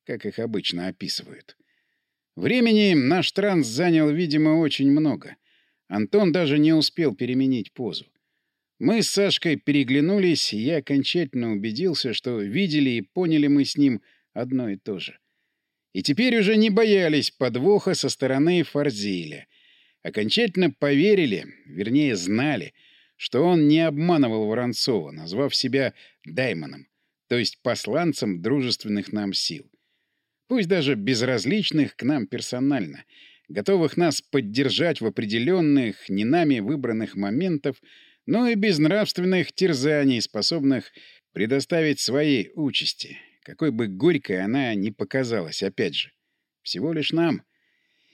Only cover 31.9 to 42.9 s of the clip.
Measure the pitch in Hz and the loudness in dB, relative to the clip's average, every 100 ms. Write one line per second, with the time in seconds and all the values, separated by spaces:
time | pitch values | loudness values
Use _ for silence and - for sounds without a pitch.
31.9 | - 127 147 104 - - 123 135 135 82 | -4 -2 -2 -4 -8 -6 -2 0 0 -4
32.9 | - - - - _ - 185 202 196 156 | -12 -20 -20 -20 _ -12 -6 0 2 2
33.9 | - 170 143 - 139 104 117 135 110 170 | 2 0 0 -2 -2 -2 0 0 2 0
34.9 | - 220 - 110 113 127 185 151 143 117 | 0 -4 -2 -2 -2 0 2 4 4 2
35.9 | - - 98 113 320 156 123 101 151 120 | -4 -6 -2 2 2 2 2 0 -4 -2
36.9 | 110 107 - 98 120 190 151 143 - _ | -4 -4 -4 -2 -2 -2 -2 -4 -6 _
37.9 | - _ _ - 208 247 220 214 151 156 | -20 _ _ -2 0 2 2 2 2 2
38.9 | 208 202 - 180 185 151 - 180 135 143 | 2 0 0 0 0 0 0 0 2 0
39.9 | 151 139 120 - 107 - 170 139 127 - | 2 2 2 -2 -4 -2 0 0 0 -4
40.9 | - - - _ 82 110 139 - 170 156 | -16 -20 -20 _ -4 -2 -2 0 0 0
41.9 | 139 - 135 151 131 90 - 139 - - | 0 -2 0 2 2 0 -4 -4 -2 -4